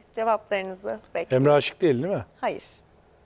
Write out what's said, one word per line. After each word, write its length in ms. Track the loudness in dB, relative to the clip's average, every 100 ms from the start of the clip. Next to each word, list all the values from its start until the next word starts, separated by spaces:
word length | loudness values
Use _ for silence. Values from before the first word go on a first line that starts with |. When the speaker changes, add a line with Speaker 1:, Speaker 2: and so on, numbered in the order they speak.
| _
Speaker 1:
cevaplarınızı 880 | -4 0 0 -2 -4 -4 -8 -10 -10 -8
bekliyorum. 320 | -8 0 2 6
Speaker 2:
Emre 100 | 4
Aşık 240 | 2 0
değil, 200 | 2 2
değil 120 | 0
mi? 100 | -4 -6 -6
Speaker 1:
Hayır. 240 | -6 -6 -12 -20 _ _ _ _